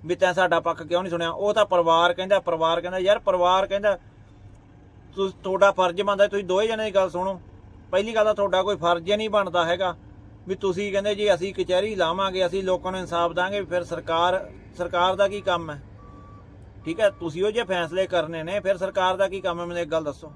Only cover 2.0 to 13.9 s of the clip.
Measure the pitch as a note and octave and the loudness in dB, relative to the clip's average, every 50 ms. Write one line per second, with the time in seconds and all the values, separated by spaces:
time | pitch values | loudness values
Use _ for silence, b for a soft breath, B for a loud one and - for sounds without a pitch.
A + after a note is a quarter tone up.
2 | E3+ F3 F3 F#3+ F#3 F#3+ G3+ F#3+ - F3 E3 D#3+ D#3+ E3 E3 F3 F3 F3+ F#3 F#3 | 4 4 2 0 0 2 2 2 2 0 -2 0 0 0 0 -2 -4 -4 -4 -2
3 | F3+ F#3+ G#3 A3 - G3+ F#3 F3+ F3 F3 F#3 F#3+ G3 G3+ G3 G3+ G3+ - F#3 - | 2 2 2 2 2 0 2 4 4 4 4 4 2 0 -4 0 0 0 0 0
4 | - - - - - - - - - - - - - - - - - - - - | -6 -20 -20 -20 -20 -20 -20 -20 -20 -20 -20 -20 -20 -20 -20 -20 -20 -20 -20 -20
5 | - - - F#3+ G3 F#3+ F#3 - - F#3+ F#3+ F#3 G3 G3+ G3 F#3 F#3 F3 E3+ F#3 | -20 -16 -4 -2 -2 -2 -2 -6 -6 -4 2 6 6 4 6 4 0 0 2 0
6 | G3+ G3+ G3+ F#3+ G3+ G#3 G3+ G3+ G3+ F3 F#3 F#3+ A3 A3+ A3+ A3 A3 G#3+ F#3 G3 | 0 0 4 4 2 2 2 -4 -2 0 2 2 2 0 0 -2 -2 2 2 2
7 | F#3+ F3 D#3 F3 F#3 F#3+ F#3+ F3 - - - - - - - - - - - F#3 | 2 2 0 -4 -4 -4 -4 -8 -12 -20 -20 -20 -20 -20 -20 -20 -10 -2 0 0
8 | G#3 A3+ A3+ A3 G#3+ G#3+ G#3 G#3 G3+ G3 F#3 F#3 F#3+ G3+ G3+ D3 D#3+ E3+ F3 E3+ | 0 0 0 2 2 2 2 2 0 2 2 0 2 0 -2 0 2 0 0 0
9 | E3 F3+ G#3 G#3+ A3 G#3+ G3+ G#3 G3 F#3 E3 F3 E3 E3 F3 F3+ F#3+ F3+ E3+ - | 0 -2 -2 0 0 0 0 0 0 2 0 0 2 2 0 -2 -2 -4 -4 -8
10 | - - - - - - - - - F3+ F#3+ - - G3 F3 F#3 G#3 G3+ F#3+ G3 | -14 -20 -20 -20 -20 -20 -20 -18 -8 -8 -8 -4 -2 -2 -2 -2 -4 -2 -2 -2
11 | G3 G#3 G#3 G3 G#3 G#3 F#3 D#3 F3+ G3 F#3 - F3+ E3 F3+ F3+ G3+ A3 G#3+ F#3+ | 0 0 -2 0 2 2 2 2 0 -6 -4 -4 -2 0 2 2 2 2 2 0
12 | E3+ D#3+ F3 F#3+ G3 F#3+ F#3 F#3 F#3 F3 F3 G3 F#3+ F#3 F#3 F3 F#3 F#3 F#3 F#3 | 0 0 2 0 -2 -2 0 0 -2 0 0 -2 0 0 -2 -2 -2 -6 -6 -6
13 | F3+ D#3+ E3+ E3+ E3+ F3 F3 F3 F3+ F#3+ G3+ G#3 F#3+ D3 F3 F3+ E3+ D#3+ | -6 -4 -2 0 0 0 0 0 -2 -2 -2 -6 -6 -4 -4 -4 -4 -4